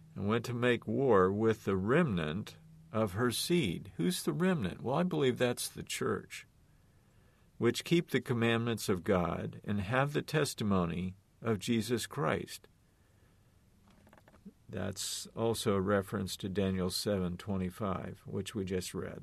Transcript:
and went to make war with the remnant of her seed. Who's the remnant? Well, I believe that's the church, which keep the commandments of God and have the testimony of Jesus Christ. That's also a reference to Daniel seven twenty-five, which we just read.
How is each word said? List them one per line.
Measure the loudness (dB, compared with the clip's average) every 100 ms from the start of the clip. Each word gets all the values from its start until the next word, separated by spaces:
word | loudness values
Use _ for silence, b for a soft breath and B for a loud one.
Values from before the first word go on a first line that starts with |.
| B
and | -6 -2
went | 0 -2
to |
make | 0 2 2 0
war | 2 6 8 6
with | 6 4 2
the | 2 0
remnant | 4 4 4 0 -2 -4 -6 -14 -20 -20 -6
of | -2 -2
her | 0 0
seed. | 0 0 2 2 -2 -6 -2
Who's | -2 0
the | -2
remnant? | 0 2 2 -2 -4
Well, | -2 0
I |
believe | 0 2 2 4
that's | 2 0 -6
the | -8
church, | -8 -4 -2 -2 -6 -16 -16 _ b b b b b b b b b b
which | 2 2
keep | 2 2 2
the | -2
commandments | 0 2 2 2 0 -2 0
of | 0
God | 2 2 2 -2 -6 -8
and | -4 -2
have | 0 0 2
the | -2
testimony | -2 0 0 0 2 2 2 -2 -6 -8 _ -8
of | -2 -2
Jesus | 0 0 0 -2 -4
Christ. | -2 0 0 -4 -12 -18 _ b b b b b b b b b _ -20 -20 -20 -20 -20 -20 -20 -20 -12
That's | -6 -6 -6 -6 -8 -8 -2
also | 0 0 0
a | 2
reference | 2 2 0 -4 -4 -6
to | -4
Daniel | 0 0 0 -2
seven | -2 0 0 0 -4
twenty-five, | -4 -2 -4 -4 -4 -4 -6 -12 -8
which | -8 -6
we | -4
just | -2 -4 -4
read. | -8 -8 -10